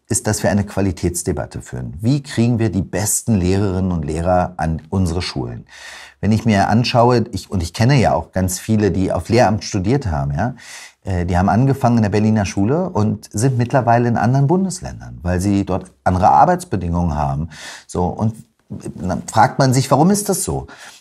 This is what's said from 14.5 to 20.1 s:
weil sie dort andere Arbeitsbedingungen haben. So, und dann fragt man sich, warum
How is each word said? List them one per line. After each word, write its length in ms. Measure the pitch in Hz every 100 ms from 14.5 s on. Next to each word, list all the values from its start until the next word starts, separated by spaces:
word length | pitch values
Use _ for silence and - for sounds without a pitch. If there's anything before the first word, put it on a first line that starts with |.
| 180 190 - - 57 60 62
weil 180 | 85 90
sie 240 | 101 98
dort 260 | 95 92 92 _
andere 240 | - 92 -
Arbeitsbedingungen 840 | 135 170 180 - 98 90 85 87 73
haben. 320 | 71 69 78 - - - -
So, 180 | 90 87
und 280 | - 110 110 - _ -
dann 540 | 101 113 - 92 87 -
fragt 280 | - 107 -
man 160 | 131
sich, 160 | 127 -
warum 200 | 135 175